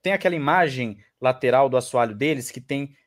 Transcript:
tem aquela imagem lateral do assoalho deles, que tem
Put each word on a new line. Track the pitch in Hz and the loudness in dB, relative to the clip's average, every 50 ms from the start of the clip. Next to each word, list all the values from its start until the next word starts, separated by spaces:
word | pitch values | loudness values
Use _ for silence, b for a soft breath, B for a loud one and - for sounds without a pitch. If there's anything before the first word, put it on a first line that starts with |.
tem | - 185 | -4 -2
aquela | 196 185 190 185 175 | -2 0 0 0 0
imagem | 156 139 147 165 185 170 143 131 127 123 110 101 101 b b b - | 0 0 2 4 4 2 2 0 -4 -6 -6 -8 -12 b b b -2
lateral | 127 127 131 131 135 123 120 131 139 131 | -2 -2 0 0 2 2 4 4 4 4
do | 127 127 | 2 0
assoalho | 120 - - 123 117 113 107 | -2 0 0 0 0 0 -2
deles, | 104 139 156 151 131 123 - | -2 -2 -2 -2 -2 -6 -10
que | - 131 | -14 -14
tem | 127 - 139 139 143 139 b b b | -10 -8 -8 -8 -8 -10 b b b